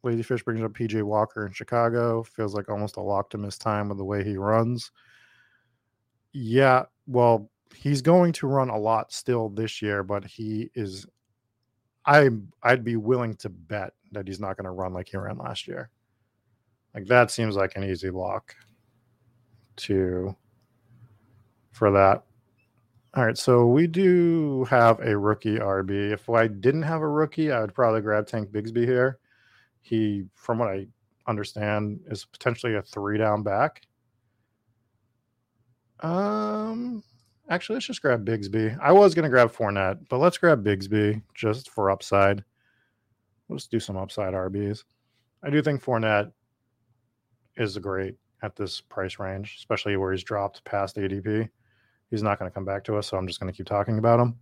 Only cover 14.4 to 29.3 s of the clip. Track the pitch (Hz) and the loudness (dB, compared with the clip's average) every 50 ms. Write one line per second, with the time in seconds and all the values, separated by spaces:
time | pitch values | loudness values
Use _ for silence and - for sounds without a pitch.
14.4 | 104 95 95 - 98 92 92 90 92 92 90 90 90 - - 98 95 101 101 - | -8 -8 -8 -8 -10 -10 -8 -6 -8 -6 -6 -8 -10 -8 -10 -10 -8 -8 -10 -10
15.4 | - - - - - - - - - 113 _ _ _ _ _ _ _ _ _ _ | -10 -12 -12 -12 -12 -12 -12 -14 -14 -16 _ _ _ _ _ _ _ _ _ _
16.4 | _ _ _ _ _ _ _ _ _ _ _ 110 98 95 123 123 120 113 - - | _ _ _ _ _ _ _ _ _ _ _ -16 -2 4 6 6 6 4 2 -4
17.4 | 117 107 101 98 95 92 - 98 98 98 92 85 - 95 90 90 92 92 98 104 | -2 -2 0 -2 -2 -2 -4 -6 -6 -6 -6 -6 -6 -8 -8 -6 -6 -6 -8 -8
18.4 | _ _ - _ _ _ _ _ _ _ _ _ _ _ _ _ _ _ _ _ | _ _ -20 _ _ _ _ _ _ _ _ _ _ _ _ _ _ _ _ _
19.4 | _ _ _ _ _ _ _ - - - 104 95 95 90 90 90 92 98 98 _ | _ _ _ _ _ _ _ -16 -4 -2 0 0 0 0 -2 -4 -6 -6 -8 _
20.4 | _ _ _ _ _ _ _ _ _ _ _ _ - _ _ _ _ _ _ _ | _ _ _ _ _ _ _ _ _ _ _ _ -20 _ _ _ _ _ _ _
21.4 | _ _ _ _ _ _ _ - 110 104 98 98 98 95 101 - _ _ _ _ | _ _ _ _ _ _ _ 2 2 4 6 8 8 6 6 4 _ _ _ _
22.4 | _ _ _ _ _ _ _ _ _ _ _ _ _ _ - 131 127 113 113 - | _ _ _ _ _ _ _ _ _ _ _ _ _ _ -2 0 0 0 0 0
23.4 | - - 123 120 120 120 123 143 170 170 160 180 196 185 180 180 175 170 165 165 | 2 4 6 6 6 6 6 4 4 2 0 2 4 4 4 4 4 2 2 0
24.4 | 156 147 139 131 127 117 135 123 117 117 113 - - 120 107 101 101 104 107 - | 0 -2 -2 -2 -2 2 4 6 8 6 6 4 2 -2 -2 0 2 0 0 0
25.4 | - 110 104 117 110 98 98 98 98 92 101 98 101 101 107 101 _ - 117 113 | 0 -2 -2 -2 -2 -2 -2 -2 -2 -2 -2 -2 -2 -2 -4 -4 _ 0 2 2
26.4 | 113 113 104 98 95 123 143 160 160 151 165 160 156 151 147 151 156 151 - - | 2 2 0 0 0 0 2 2 -2 -2 -4 -2 -2 -2 0 0 0 -2 0 -2
27.4 | 156 151 135 117 110 101 - - 127 117 110 110 101 107 107 107 107 - - 113 | -2 0 0 -2 -2 -4 0 2 2 2 2 2 0 0 0 0 0 -2 -6 -6
28.4 | 104 98 101 107 107 113 113 120 120 120 127 123 127 131 131 _ _ _ | -6 -4 -6 -8 -6 -4 -2 -2 0 2 2 2 2 0 0 _ _ _